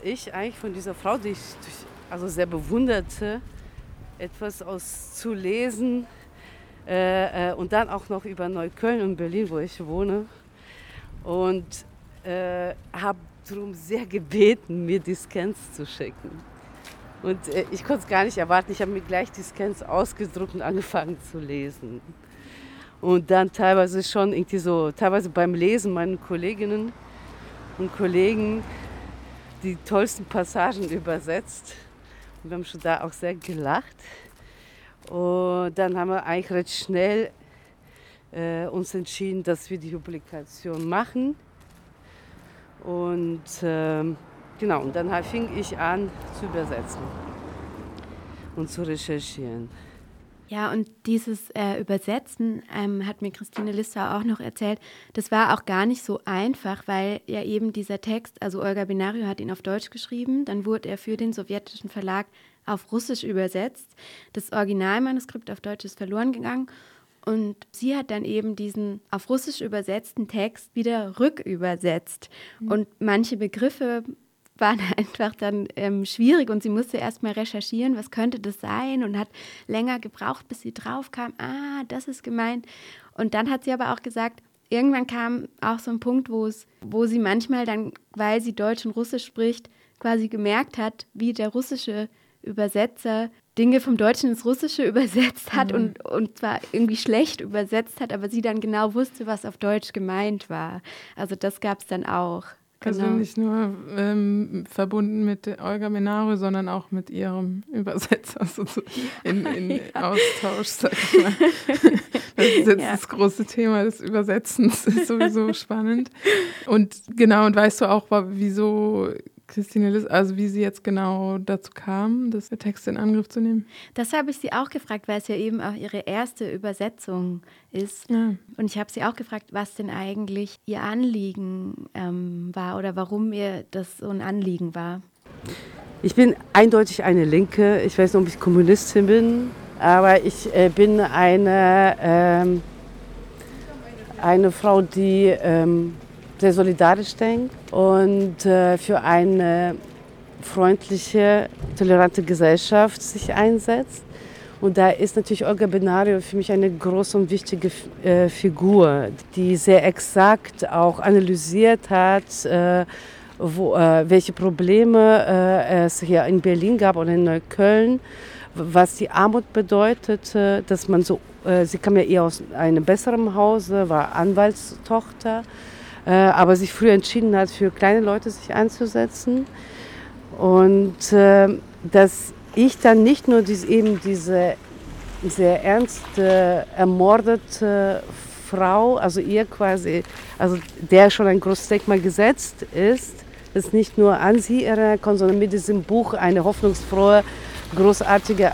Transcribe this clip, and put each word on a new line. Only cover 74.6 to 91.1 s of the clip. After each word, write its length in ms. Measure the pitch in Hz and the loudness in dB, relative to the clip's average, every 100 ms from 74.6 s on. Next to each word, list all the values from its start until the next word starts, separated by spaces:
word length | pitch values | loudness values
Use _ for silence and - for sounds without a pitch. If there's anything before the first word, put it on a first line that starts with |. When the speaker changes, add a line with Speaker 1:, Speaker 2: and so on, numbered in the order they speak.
| 208 220 | 0 0
Speaker 2:
<laughs> 180 | 185 185 | -2 -4
einfach 380 | 202 - 220 - | -6 -4 -6 -4
dann, 320 | 202 202 202 - | -6 -6 -8 -6
ähm, 280 | 196 202 | -4 -4
schwierig 460 | 196 - 233 330 226 | -6 0 4 4 2
und 140 | 214 | -2
sie 60 | 220 | -2
musste 280 | 208 247 247 | -4 -4 -6
erst 240 | 233 - | -8 -6
mal 100 | 220 | -8
recherchieren, 640 | 208 220 208 - 233 262 240 | -6 -8 -8 -8 -4 -2 -4
was 160 | - | -6
könnte 280 | 233 233 240 | -4 -4 -4
das 200 | 202 196 | -10 -10
sein, 440 | 202 214 262 269 | -8 -6 -4 -4
und 140 | 220 202 | -4 -6
hat 120 | 220 - - - - | -8 -12 -20 -20 -8
länger 320 | 220 240 247 | -6 -4 -6
gebraucht, 480 | 220 - 214 262 _ | -8 -10 -10 -10 _
bis 140 | 240 | -16
sie 120 | 233 | -14
drauf 380 | 226 220 262 269 | -14 -12 -12 -12
kam, 220 | - 240 - | -12 -12 -12
"Ah, 460 | - 269 285 277 240 | -12 -10 -10 -10 -10
das 200 | 254 269 | -12 -12
ist 160 | 262 | -14
gemeint." 420 | 240 233 226 240 - - - - _ | -10 -6 -6 -6 -12 -20 -20 -20 _
Und 200 | - 220 | -8 -4
dann 160 | 214 233 | -4 -4
hat 120 | 262 | -4
sie 80 | 269 | -4
aber 220 | 254 233 | -4 -4
auch 80 | 240 | -6
gesagt, 400 | 240 226 226 - _ _ _ | -8 -8 -8 -10 _ _ _
irgendwann 360 | 233 277 262 254 | -2 0 0 -4
kam 400 | 240 233 240 - _ | -6 -6 -6 -10 _
auch 180 | 220 226 | -6 -6
so 120 | 240 | -6
ein 80 | 226 | -6
Punkt, 300 | 240 254 254 | -2 -2 -2
wo 180 | 226 220 | -4 -6
es, 180 | 220 _ _ | -8 _ _
wo 240 | 104 220 233 | -8 -2 0
sie 140 | 233 | 0
manchmal 460 | 202 214 226 254 233 | 0 -2 -2 -4 -4
dann, 260 | 214 208 - _ 208 | -6 -8 -14 _ -6
weil 260 | 208 226 | -2 -2
sie 120 | 233 220 | -4 -4
Deutsch 300 | 208 226 226 | -4 -4 -6
und 60 | |
Russisch 320 | 226 233 254 - | -8 -6 -8 -10
spricht, 440 | - 226 233 - _ _ _ | -4 -4 -4 -12 _ _ _
quasi 280 | 233 226 220 | -4 -2 -2
gemerkt 500 | 220 202 220 - - | -4 -2 -2 -4 -6
hat, 280 | 220 220 - | -8 -8 -18